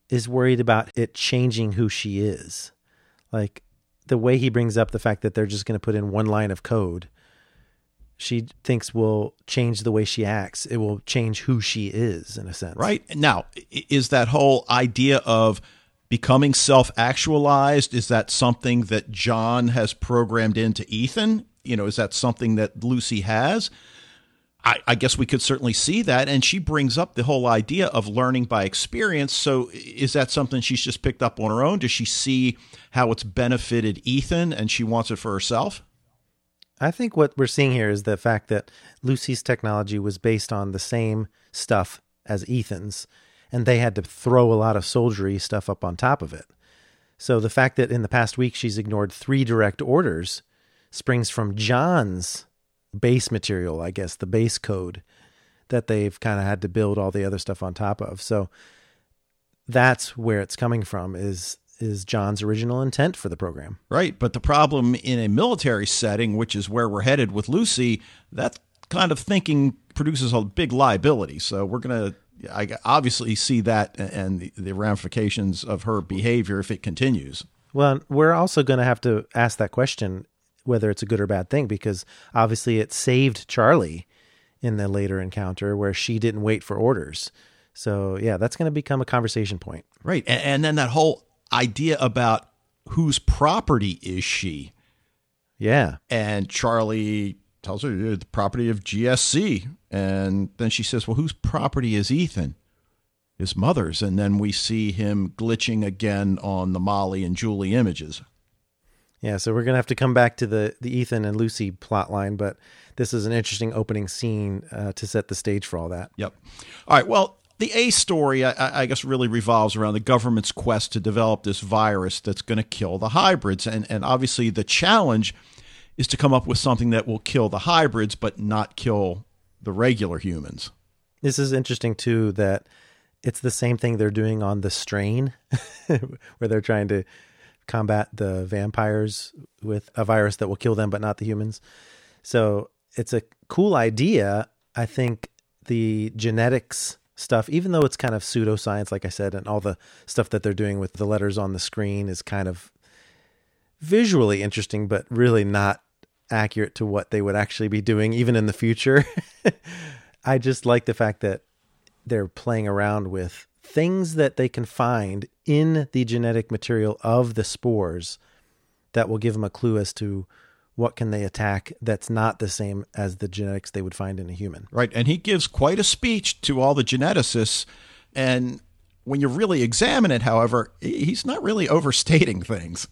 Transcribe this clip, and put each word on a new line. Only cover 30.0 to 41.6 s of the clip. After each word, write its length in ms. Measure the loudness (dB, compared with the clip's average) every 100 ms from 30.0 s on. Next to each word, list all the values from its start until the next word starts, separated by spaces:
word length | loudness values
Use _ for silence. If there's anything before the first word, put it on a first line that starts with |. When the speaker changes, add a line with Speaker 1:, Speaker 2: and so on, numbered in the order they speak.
| -2
Speaker 2:
that 160 | 0 0
something 300 | 0 -2 -2
she's 200 | -2 -2
just 220 | -4 -2
picked 200 | -4 0
up 160 | -2 -2
on 120 | -2
her 120 | 2
own? 180 | 2 2
Does 100 | 0
she 140 | -2 -2
see 500 | -2 0 2 2 -2 -10 -20 -8
how 180 | 0 0
it's 140 | 0
benefited 760 | -4 -2 0 0 0 0 0 -2
Ethan 480 | -2 -2 0 0 0
and 160 | -2 -2
she 140 | -2
wants 260 | 0 0 -2
it 60 | -4
for 160 | -4
herself? 500 | -4 -2 -2 -2 -6 -18 _ _ _ _ _ _ _ _ -4
Speaker 1:
I 120 | -4
think 260 | -2 -4 2
what 200 | 2 2
we're 80 | 0
seeing 260 | 2 2
here 160 | 2 2
is 140 | 0
the 160 | 0 0
fact 300 | 0 0 0
that 220 | -4 -4 -20 -20 _
Lucy's 400 | -2 -2 -2 -6
technology 560 | -2 -2 0 -2 -2 -2
was 200 | -4 -2
based 340 | 0 0 0
on 200 | -4 -4
the 60 | -6
same 480 | -4 -2 0 -2 -4 _ _
stuff 520 | -10